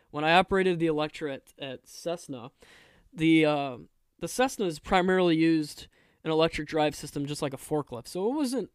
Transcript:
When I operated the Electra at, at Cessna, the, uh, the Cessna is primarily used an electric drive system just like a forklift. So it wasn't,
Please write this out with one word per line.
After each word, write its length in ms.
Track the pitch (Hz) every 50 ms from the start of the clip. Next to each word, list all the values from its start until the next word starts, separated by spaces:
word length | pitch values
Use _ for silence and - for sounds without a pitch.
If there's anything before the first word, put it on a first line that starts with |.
| _ _
When 140 | - 147 151
I 100 | 160 165
operated 460 | 185 185 - 196 190 185 185 175 160
the 80 | 165
Electra 460 | 160 156 151 151 156 - - 160 143 135
at, 100 | 123 _ _ _ -
at 280 | 143 135 127 - _
Cessna, 640 | - - - - 170 170 170 - - 135 120 113 131 _ _ - - - - - _ _ _ _ _ -
the, 320 | - 160 160 160 160 156
uh, 320 | 151 151 143 143 135 123 117 156 - _ _ _ _ _ -
the 100 | 175 165
Cessna 360 | - - 254 269 - - 208
is 140 | 175 156 151
primarily 560 | - - 202 185 180 190 185 185 180 175 160
used 520 | 160 160 165 165 160 151 147 - - - - _ _ _ _ _ _ -
an 80 | 160
electric 360 | 156 160 165 165 - - 151
drive 280 | - 160 156 151 151 147
system 300 | - - - - 147 143
just 160 | 143 147 -
like 120 | 156 139 139
a 40 |
forklift. 500 | - - - 156 151 139 - 123 113 -
So 220 | - - - 190 233
it 40 | 277
wasn't, 360 | 311 285 240 262 240 180 - _